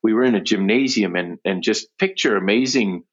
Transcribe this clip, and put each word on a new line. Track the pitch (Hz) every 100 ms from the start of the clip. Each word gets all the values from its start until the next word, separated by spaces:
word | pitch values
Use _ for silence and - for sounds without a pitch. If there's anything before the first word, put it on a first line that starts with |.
we | 110
were | 110
in | 127 107
a |
gymnasium | - 101 98 117 135 120 95 87
and, | 87 85 92
and | 95
just | 101 107 - _
picture | 190 190 135 101
amazing | 92 110 131 131 104 90 -